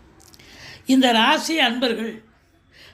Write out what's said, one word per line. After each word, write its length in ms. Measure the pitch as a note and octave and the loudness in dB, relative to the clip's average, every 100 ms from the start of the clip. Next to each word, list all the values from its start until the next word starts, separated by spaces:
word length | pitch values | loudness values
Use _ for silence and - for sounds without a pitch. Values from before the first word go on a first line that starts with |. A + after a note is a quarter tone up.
| _ _ - - - - - - - | _ _ -20 -20 -20 -20 -20 -14 0
இந்த 260 | C4 B3+ | 2 4
ராசி 460 | A3+ A#3 D4+ D#4 D#4+ | 4 2 2 0 -2
அன்பர்கள் 640 | B3+ B3 B3 G#3+ A3+ - - _ _ _ _ _ - | 0 0 -4 -4 -8 -12 -20 _ _ _ _ _ -20